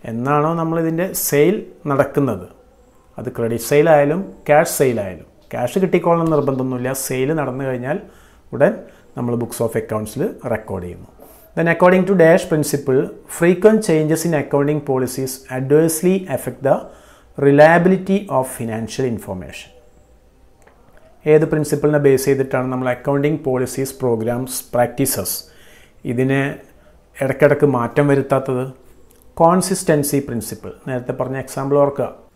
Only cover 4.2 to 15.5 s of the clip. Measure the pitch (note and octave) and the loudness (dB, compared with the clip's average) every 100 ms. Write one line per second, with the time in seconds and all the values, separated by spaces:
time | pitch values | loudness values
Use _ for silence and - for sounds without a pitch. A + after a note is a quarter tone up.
4.2 | G3 - - D3 E3+ - C3+ A2+ G2 F2 | -4 -10 2 4 4 0 0 0 -6 -10
5.2 | - _ _ A#2 B2 G3 F#3 F3+ F3 E3+ | -18 _ _ -6 -4 -2 0 0 2 2
6.2 | E3 D3+ C#3+ C3+ C3 B2+ B2 C3+ - C3 | 2 2 0 -2 -4 -4 -4 -6 -6 -4
7.2 | C3 D#3+ C3 B2+ C3+ B2+ B2 D#3+ - - | -2 -2 -4 -6 -6 -6 -6 -6 -8 -20
8.2 | _ _ _ B2 D#3 - - - _ - | _ _ _ 0 0 0 -14 -20 _ -8
9.2 | A#2+ A#2 A#2 - A#2 A2+ - G#2+ G#2+ B2+ | -4 -4 -4 -4 -2 -2 -4 -6 -6 -6
10.2 | F#3+ - B2+ A2 - F#2+ F2 F2 - - | -6 -6 -6 -6 -6 -10 -10 -14 -20 -20
11.2 | - - _ - E3 E3 F3+ F#3 F#3 G3 | -20 -20 _ -2 0 4 4 4 2 4
12.2 | D#3+ F#3 F#3 D#3 C#3+ C#3+ C#3 C3 C#3+ - | 6 6 2 -2 0 -2 0 0 0 -8
13.2 | - - E3+ F3+ G#3 A3 G#3+ D#3 D#3 D#3+ | -16 0 2 6 4 4 2 2 2 0
14.2 | F3 D#3 C3+ C#3+ C#3+ D3+ C#3+ C3 B2+ C3 | 0 -2 0 0 0 -2 -2 -2 -2 -4
15.2 | C3+ - - | -8 -8 -10